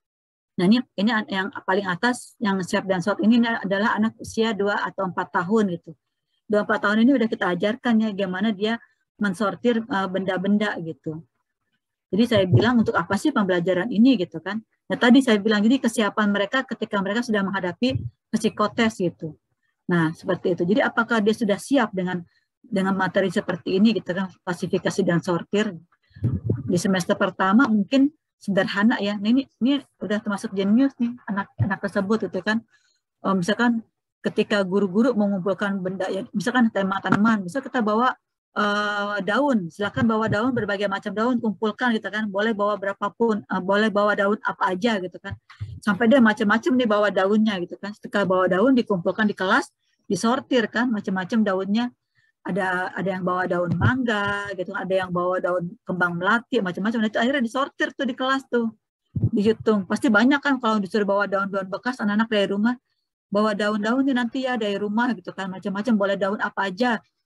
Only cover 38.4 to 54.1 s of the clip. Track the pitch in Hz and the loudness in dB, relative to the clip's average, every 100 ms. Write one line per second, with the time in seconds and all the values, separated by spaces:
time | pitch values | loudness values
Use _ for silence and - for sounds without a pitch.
38.4 | _ - 208 208 208 208 202 202 190 214 | _ -4 -2 0 -2 -4 -4 -4 -2 0
39.4 | 294 226 170 - 202 262 226 220 220 202 | 2 2 -2 -6 -6 0 0 0 0 0
40.4 | 247 240 202 202 202 196 208 196 233 240 | 0 -2 -2 -2 -2 -4 -6 -2 0 0
41.4 | 233 196 220 208 247 220 196 214 214 190 | -2 -2 -4 -2 -2 -2 -4 -6 -4 -2
42.4 | 220 202 208 202 196 202 202 - 233 208 | -2 0 -2 -2 -4 -6 -6 -2 -2 -2
43.4 | - 190 180 202 220 202 208 202 202 214 | -4 -6 0 2 2 2 0 2 0 0
44.4 | - - 190 185 233 208 180 175 196 - | -4 -2 -2 0 -2 -2 -6 -12 -14 -14
45.4 | _ - - - - 190 240 277 226 202 | _ -16 -14 -8 -4 2 4 6 6 4
46.4 | 208 220 349 254 247 208 208 196 190 214 | 0 0 2 2 2 2 2 2 2 2
47.4 | 220 190 175 - 196 208 220 208 185 185 | 2 0 -6 -10 -12 -14 -4 -2 2 2
48.4 | 180 180 247 262 - 196 190 180 214 - | 2 2 4 4 2 -2 -2 0 0 0
49.4 | 190 240 - _ _ _ - 190 226 269 | 0 0 0 _ _ _ -6 -2 0 0
50.4 | - 254 214 220 247 214 202 190 180 226 | 0 0 0 -2 -2 -2 -4 -4 -2 0
51.4 | 208 190 196 214 247 _ _ _ _ _ | 2 0 -2 -2 -2 _ _ _ _ _
52.4 | - 185 185 180 185 - 185 185 180 180 | -6 -4 -2 -2 -6 -6 -4 -4 -2 -2
53.4 | 180 175 175 175 - 254 240 | -2 -2 -2 2 2 2 0